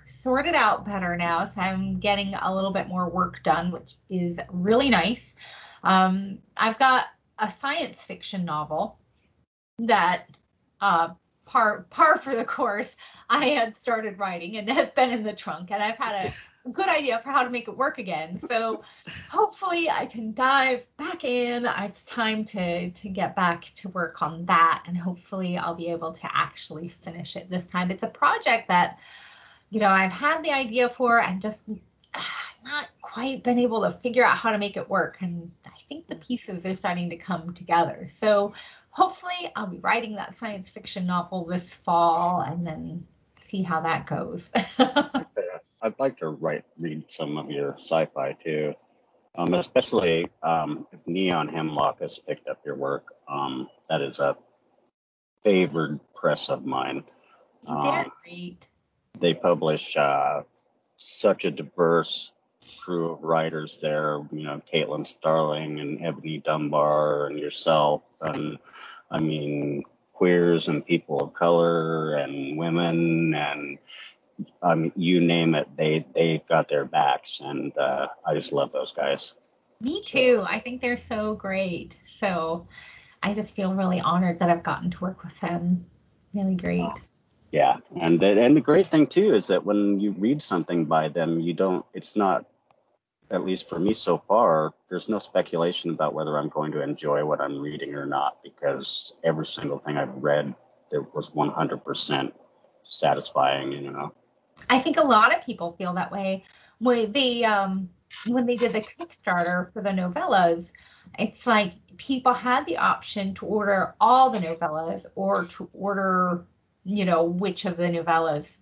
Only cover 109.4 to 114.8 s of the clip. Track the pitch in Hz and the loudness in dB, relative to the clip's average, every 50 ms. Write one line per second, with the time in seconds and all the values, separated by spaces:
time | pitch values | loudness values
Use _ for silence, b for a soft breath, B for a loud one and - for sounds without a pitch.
109.4 | 170 175 180 180 180 - - 214 190 202 190 185 180 180 175 294 359 359 240 190 | 0 0 0 -2 -2 -4 -6 -6 -2 -2 0 0 0 -2 -2 -2 0 2 4 6
110.4 | 180 170 170 170 175 - B B B B B B B B - - 220 214 - - | 6 4 4 2 -4 -8 B B B B B B B B -8 -6 -6 -6 -6 -4
111.4 | - 247 226 208 208 180 - - _ _ - - - - 269 254 - 254 247 247 | 0 2 2 4 2 0 -4 -12 _ _ -20 -10 -6 -4 -4 0 2 2 2 2
112.4 | 214 247 247 277 302 349 - - - 190 - - - - - 208 196 190 190 - | 2 0 0 0 0 -2 -2 0 2 2 0 0 -4 -8 -6 -6 -6 -6 -6 -6
113.4 | - - 208 214 202 202 196 190 175 - - - - 226 247 262 262 254 220 202 | -4 -2 -2 0 2 2 2 2 0 -2 0 2 4 6 8 8 8 6 4 2
114.4 | 175 160 170 - 170 156 151 160 | -2 -2 -2 -2 -4 -4 -4 -4